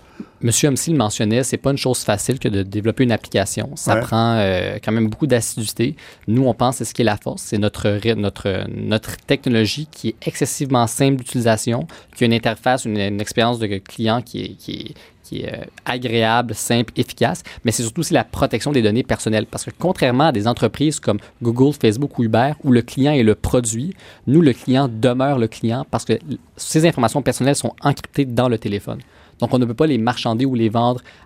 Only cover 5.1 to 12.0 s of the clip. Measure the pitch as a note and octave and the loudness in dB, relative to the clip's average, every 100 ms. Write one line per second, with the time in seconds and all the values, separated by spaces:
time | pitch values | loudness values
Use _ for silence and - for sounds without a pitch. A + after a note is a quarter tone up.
5.1 | G#2+ D3 A#2+ - - G#2+ - B2 D#3+ - | 0 0 2 0 -6 -6 -2 -2 -4 -14
6.1 | - - A#2+ C3 A2 B2+ C3 A#2 - A2 | -12 -2 2 2 2 0 -2 -4 -2 0
7.1 | G#2+ C3 - - G#2+ G#2 - G#2+ G#2 A2+ | 0 -4 -10 -6 -2 -2 0 -2 0 0
8.1 | G#2+ G2+ - G#2 F#2+ G2+ G#2+ G#2+ A2 - | 0 -2 -4 -4 -4 -6 -6 -2 -2 -2
9.1 | - - C#3+ - A2+ G#2+ C#3+ D#3 - A2 | -8 -2 -2 2 2 2 -2 -8 -8 -8
10.1 | - - - C#3+ - C#3 B2+ A#2 - C#3 | -6 -6 -4 -4 -4 0 2 2 2 2
11.1 | C3+ - B2+ A2+ A2 - A#2+ E3 - | 0 -2 0 2 2 0 -4 -4 -14